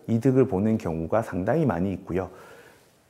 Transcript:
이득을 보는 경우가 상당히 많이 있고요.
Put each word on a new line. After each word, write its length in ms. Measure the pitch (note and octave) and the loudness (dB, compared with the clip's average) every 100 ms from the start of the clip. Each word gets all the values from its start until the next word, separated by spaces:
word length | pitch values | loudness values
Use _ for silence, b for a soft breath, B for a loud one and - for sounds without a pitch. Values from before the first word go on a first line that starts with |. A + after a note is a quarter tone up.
| - | -2
이득을 400 | A2+ C3+ C3 C3 | 2 4 4 4
보는 320 | F#2 G#2+ A2 | 2 0 0
경우가 440 | F#2+ E2 D#2+ G#2+ | -2 -4 -2 -2
상당히 440 | A#2 F2 G2 D3 D3 | -2 -4 -2 0 2
많이 260 | E2+ G2 | 0 -2
있고요. 380 | F2+ - F2 F2+ b b b b b b _ | -4 -4 -4 -4 b b b b b b _